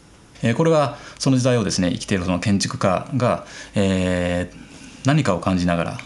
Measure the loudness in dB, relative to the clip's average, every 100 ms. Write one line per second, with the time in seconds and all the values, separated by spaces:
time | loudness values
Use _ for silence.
0 | -20 -20 -20 -4 -2 2 2 4 2 -2
1 | -16 -4 0 2 4 2 0 0 0 -2
2 | -2 -2 0 0 2 0 0 0 0 0
3 | -2 -2 0 0 -4 -18 -8 -2 0 2
4 | 0 0 0 -2 -4 -10 -20 -20 -20 -6
5 | 0 2 2 0 0 0 2 0 -2 -6